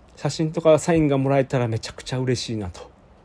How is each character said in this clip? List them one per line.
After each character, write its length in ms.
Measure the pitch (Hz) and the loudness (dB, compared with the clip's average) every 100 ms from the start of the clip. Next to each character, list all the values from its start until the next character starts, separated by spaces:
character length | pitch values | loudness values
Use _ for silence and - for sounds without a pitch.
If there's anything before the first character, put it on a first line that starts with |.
| - - | -20 -8
写 160 | 147 | -6
真 200 | - 156 | -2 -4
と 100 | 165 | 2
か 180 | 160 151 | 4 4
サ 160 | - 165 | 4 2
イ 40 | |
ン 80 | 151 | 2
が 120 | 139 | 2
も 100 | 135 | 2
ら 80 | 139 | 0
え 80 | 135 | 0
た 140 | 131 | 0
ら 80 | 120 | -2
め 100 | 110 | -2
ち 120 | - | -6
ゃ 40 | |
く 100 | - | -14
ち 100 | - | -8
ゃ 40 | 127 | -4
嬉 240 | 131 120 | -2 -2
し 120 | - 110 | -4 -6
い 20 | |
な 140 | 92 | -8
と。 180 | - - - - - | -12 -18 -20 -20 -20